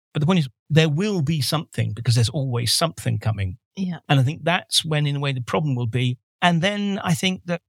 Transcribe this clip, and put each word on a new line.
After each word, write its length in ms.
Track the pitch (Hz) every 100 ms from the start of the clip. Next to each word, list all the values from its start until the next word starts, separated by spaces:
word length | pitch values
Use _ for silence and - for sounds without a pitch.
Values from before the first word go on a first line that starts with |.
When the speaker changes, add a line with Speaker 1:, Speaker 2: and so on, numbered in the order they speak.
| _
Speaker 1:
But 60 | 151
the 40 |
point 140 | 147 185
is, 80 | 139 _ -
there 200 | 156 160
will 320 | 147 214 190
be 200 | 139 156
something 500 | - 156 - - 113
because 220 | 104 120
there's 140 | 120 110
always 420 | 151 135 120 120
something 460 | - 160 - 123 107
coming. 380 | 113 101 92 - _
Speaker 2:
Yeah. 240 | 190 180 160 -
Speaker 1:
And 120 | 139
I 40 |
think 200 | 127 165
that's 420 | 156 185 - -
when, 200 | 156 151 147
in 80 | 143
a 20 |
way, 140 | 139
the 80 | 127
problem 340 | 117 - 151
will 120 | 123 120
be. 300 | 123 127 123 _ -
And 200 | 180 170
then 380 | 190 202 202 196
I 100 | 185
think 280 | 160 185 185
that 160 | 175 170